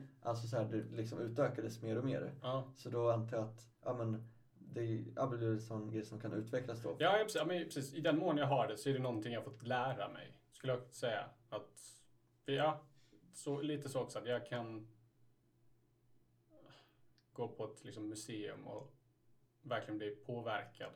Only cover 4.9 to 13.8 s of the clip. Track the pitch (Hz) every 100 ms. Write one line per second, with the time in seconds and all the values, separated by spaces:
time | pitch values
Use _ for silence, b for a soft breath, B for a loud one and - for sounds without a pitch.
4.9 | 110 113 - 131 120 113 107 - 110 107
5.9 | 110 107 107 110 95 110 127 131 113 113
6.9 | - 151 208 214 165 156 180 - 151 135
7.9 | 165 160 151 180 147 127 123 110 110 139
8.9 | 127 127 110 120 117 - - 117 123 131
9.9 | 110 95 82 - - _ - 131 127 -
10.9 | - 123 104 - - - 107 - - -
11.9 | - - - _ _ - 139 151 151 -
12.9 | b b b - - - 143 147 147